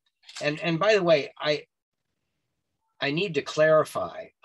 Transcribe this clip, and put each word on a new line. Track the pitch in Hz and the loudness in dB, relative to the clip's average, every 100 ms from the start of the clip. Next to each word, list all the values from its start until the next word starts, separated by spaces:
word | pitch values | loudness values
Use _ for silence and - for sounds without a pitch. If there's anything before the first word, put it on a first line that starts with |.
| _ _ - - | _ _ -20 -8
and, | 147 151 | -6 -4
and | 170 160 | -2 0
by | 202 214 | 2 2
the | |
way, | 170 151 131 - | 4 2 0 -6
I, | 151 151 - _ _ _ _ _ _ _ _ _ _ _ _ - | -4 -4 -6 _ _ _ _ _ _ _ _ _ _ _ _ -8
I | 143 | -4
need | 151 202 143 | -2 -2 -4
to | |
clarify. | - - 156 156 143 107 87 - - _ | -4 2 4 4 2 -4 -8 -10 -16 _